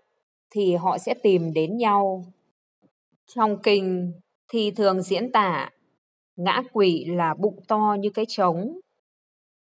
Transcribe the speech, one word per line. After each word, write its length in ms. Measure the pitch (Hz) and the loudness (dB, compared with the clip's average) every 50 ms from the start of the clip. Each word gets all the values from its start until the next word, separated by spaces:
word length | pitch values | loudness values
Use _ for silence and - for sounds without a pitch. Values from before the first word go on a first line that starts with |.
| - _ _ _ _ _ _ _ _ _ | -20 _ _ _ _ _ _ _ _ _
thì 240 | - 208 202 185 175 | -4 0 0 2 2
họ 220 | 170 175 185 - | 2 0 -2 -2
sẽ 160 | 185 - - - | -2 -2 -4 -4
tìm 400 | - - 208 185 175 170 160 156 | 0 2 4 4 2 2 0 0
đến 240 | 160 160 165 214 | 0 0 0 0
nhau. 480 | 240 233 214 202 202 196 190 185 185 180 180 - _ _ _ _ _ _ _ _ _ _ _ _ _ _ _ _ _ _ | 0 2 2 4 2 2 0 -2 -6 -10 -14 -20 _ _ _ _ _ _ _ _ _ _ _ _ _ _ _ _ _ _
Trong 320 | - - 247 220 214 202 202 - | -8 -2 0 0 0 0 0 2
kinh 480 | 220 202 196 190 185 185 180 180 175 165 - _ _ _ _ _ - | 2 2 2 2 0 -2 -2 -4 -6 -8 -10 _ _ _ _ _ -6
thì 220 | 240 226 208 208 | -4 -2 -2 -2
thường 300 | 190 226 202 196 190 185 | 0 2 2 2 2 0
diễn 300 | 180 - - 185 233 247 | 0 -2 -2 -2 -2 0
tả 380 | 254 220 202 185 165 139 127 - - _ _ _ _ _ _ _ _ _ _ _ _ | 2 2 2 2 0 -4 -6 -8 -12 _ _ _ _ _ _ _ _ _ _ _ _
ngã 280 | 175 175 190 - 254 254 - - | -4 -2 -2 0 -2 -2 -2 0
quỷ 320 | 214 196 185 165 156 131 | 2 2 2 2 0 -2
là 280 | 165 175 175 170 160 151 | -4 -2 -2 -2 -2 -2
bụng 260 | - 196 208 190 - - | -2 -2 -4 -4 -6 -6
to 300 | - 220 214 214 208 208 202 | -2 0 0 2 0 0 0
như 100 | 196 208 | -2 -4
cái 160 | 202 220 220 | -4 -4 -6
trống, 520 | 220 - 214 185 180 165 170 202 277 339 381 - _ _ _ _ _ _ _ _ _ _ _ _ _ _ _ | -4 -2 0 0 2 0 0 -4 -8 -8 -12 -16 _ _ _ _ _ _ _ _ _ _ _ _ _ _ _